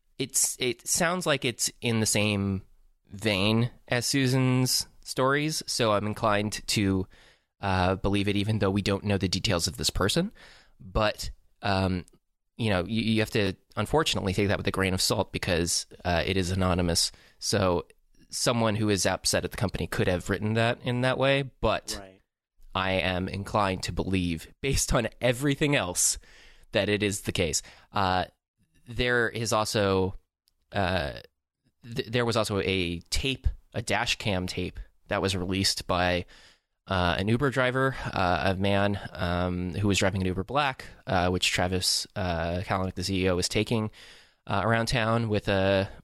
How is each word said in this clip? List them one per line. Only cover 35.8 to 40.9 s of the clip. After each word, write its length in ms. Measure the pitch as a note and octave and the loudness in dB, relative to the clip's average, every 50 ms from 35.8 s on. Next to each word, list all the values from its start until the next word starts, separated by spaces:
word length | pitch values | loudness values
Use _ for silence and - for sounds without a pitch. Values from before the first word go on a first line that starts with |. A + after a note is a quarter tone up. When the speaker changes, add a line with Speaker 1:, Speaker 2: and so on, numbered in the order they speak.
| - | -2
Speaker 1:
by, 400 | - F#2 F2 F2+ F2+ F2+ F2 F2 - - - - - - _ _ _ _ _ _ - | -2 0 2 2 2 2 0 -2 -6 -12 -20 -20 -20 -20 _ _ _ _ _ _ -4
uh, 280 | F#2+ F#2 F2+ F2 D#2 - | 0 2 2 2 2 2
an 80 | F#2+ G#2 | 2 2
Uber 220 | A2+ A#2+ D3 C#3 | 2 2 2 0
driver, 460 | A2 C3+ B2+ B2 B2 C3 C3+ C3+ C3 - - B2 - | 0 2 0 0 2 2 0 0 0 -2 -6 -6 -2
uh, 400 | - F#2+ F2 F2 E2 - F#2+ F#2+ | 0 2 2 2 2 2 0 0
a 20 | |
man, 420 | F#2 G2 G2 G2+ G2 G2+ G2+ G2+ G2 - - | 2 2 2 2 4 2 2 0 -2 -6 -10
um, 600 | - - G2 E2+ F2 F2 F2+ F2+ F2+ F2+ F2+ F2+ D#2 | -8 -6 -4 -2 0 0 0 0 -2 -2 -4 -4 -2
who 160 | G2 G2+ G2+ | 0 0 2
was 80 | G2 F#2 | 2 2
driving 240 | G#2 F#2+ F#2 G2 | 2 0 0 0
an 60 | F#2 F#2 | -2 -2
Uber 180 | F2+ F2+ F#2 | -2 -2 -4
Black, 400 | - A#2+ C#3+ D3+ C3+ C3 - - - | -2 -2 0 0 0 -2 -6 -10 -18